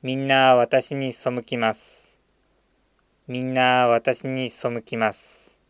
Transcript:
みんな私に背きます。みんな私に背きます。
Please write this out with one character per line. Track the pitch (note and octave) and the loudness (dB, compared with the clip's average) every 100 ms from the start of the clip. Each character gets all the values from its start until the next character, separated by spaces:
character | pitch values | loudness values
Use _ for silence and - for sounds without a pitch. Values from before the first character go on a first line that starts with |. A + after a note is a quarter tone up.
み | C3 | -6
ん | C3 C3+ | -6 0
な | C3+ C3 | 4 6
私 | B2+ A#2+ C3+ - | 4 4 0 -2
に | C#3+ C3+ | -8 -8
背 | A#2+ - B2 | -6 -6 -6
き | A#2 B2 | -8 -4
ま | A2+ | -2
す。 | G#2+ - - - _ _ _ _ _ _ _ _ _ _ _ - | -4 -12 -20 -20 _ _ _ _ _ _ _ _ _ _ _ -12
み | B2+ | -8
ん | B2+ | -4
な | C3 B2+ B2+ B2 | 0 2 4 4
私 | A#2 - B2 C#3 | 2 0 -4 -4
に | C3 B2+ | -6 -8
背 | - B2+ A#2+ | -6 -8 -8
き | - A#2 | -10 -4
ま | A2 | -4
す。 | G2+ - - - _ _ | -4 -18 -20 -20 _ _